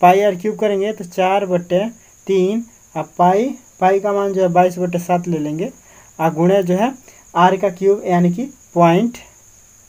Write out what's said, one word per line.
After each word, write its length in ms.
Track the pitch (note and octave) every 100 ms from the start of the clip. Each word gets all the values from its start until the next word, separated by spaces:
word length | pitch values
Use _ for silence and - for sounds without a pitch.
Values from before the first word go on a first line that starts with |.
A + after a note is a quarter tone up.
पाई 220 | F3+ F#3+
आर 140 | G#3 F3+
क्यूब 220 | G#3+ G#3+
करेंगे, 340 | G#3+ G3 G3+
तो 120 | G#3+
चार 420 | F3 F#3+ F#3 G3 G3
बटे 380 | F3 F3 F3+ A3 - _ _ -
तीन 380 | F#3+ F#3 A3 A#3 _ _
पाई, 600 | D#3 D#3 - F3+ G3 C4 - _ -
पाई 180 | F#3 G3
का 120 | G3+
मान 200 | G3+ G3+
जो 80 | F#3+
है 60 | F#3
बाईस 300 | F3 F3+ F3+
बटे 200 | F3+ F3
सात 280 | F3 F3 F3
ले 100 | D#3+
लेंगे, 320 | D3+ D#3 A3+ - - - _ -
आ 100 | D#3+
गुणे 340 | D#3 F3 G3+
जो 120 | F3
है 180 | F3+ A#3+ C4 - - _
आर 220 | E3+ F3+ F#3+
का 120 | G3+
क्यूब 320 | F3+ G3 G3+ -
यानी 240 | F3 F3
कि 120 | F3+ C#4 - _
पॉइंट 440 | F3 E3+ F3 A#3 - - - _ _ _ _